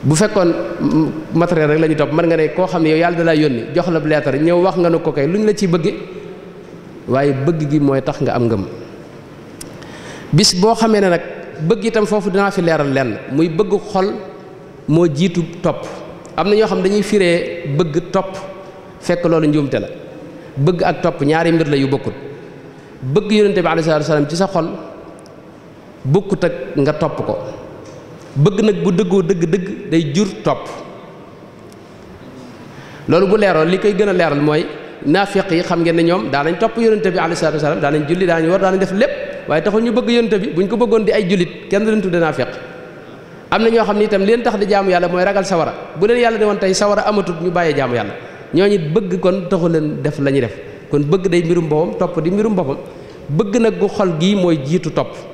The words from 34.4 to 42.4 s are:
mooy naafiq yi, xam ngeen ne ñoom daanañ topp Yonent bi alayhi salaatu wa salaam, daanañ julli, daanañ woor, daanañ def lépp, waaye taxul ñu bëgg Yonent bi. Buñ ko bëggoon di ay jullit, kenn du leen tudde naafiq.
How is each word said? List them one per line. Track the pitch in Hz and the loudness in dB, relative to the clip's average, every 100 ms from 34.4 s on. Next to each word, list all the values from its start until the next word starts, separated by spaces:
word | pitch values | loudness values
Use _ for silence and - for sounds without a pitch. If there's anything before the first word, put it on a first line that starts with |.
mooy | 147 151 175 - - - 139 | 2 2 -2 -8 -14 -6 0
naafiq | 180 196 196 190 | 2 2 0 0
yi, | 170 | 0
xam | 170 170 | 0 0
ngeen | 165 165 | 2 4
ne | |
ñoom | 165 185 - | 2 2 0
daanañ | 139 151 175 | 0 0 0
topp | 226 226 | 0 2
Yonent | 226 214 | 2 2
bi | 185 180 | 2 0
alayhi | 165 170 | -2 0
salaatu | 160 151 | 0 0
wa | |
salaam, | 147 160 | 0 0
daanañ | 143 151 143 | 0 0 0
julli, | 175 185 | 0 2
daanañ | 165 160 | 2 2
woor, | 190 | 2
daanañ | 185 190 | 2 2
def | 185 | 0
lépp, | 190 269 - - - - | 2 0 0 -8 -10 -2
waaye | 151 | 0
taxul | 202 214 | 2 2
ñu | 233 | 2
bëgg | 226 208 | 0 2
Yonent | 240 226 202 | 2 2 0
bi. | 196 | 0
Buñ | 160 190 | 0 0
ko | 208 | 2
bëggoon | 233 226 | 2 2
di | 202 | 2
ay | 214 185 | 0 2
jullit, | 196 175 - - | 0 0 -4 -2
kenn | 196 | 0
du | 220 | 2
leen | 214 | 0
tudde | 190 170 | 0 0
naafiq. | 165 131 | 0 0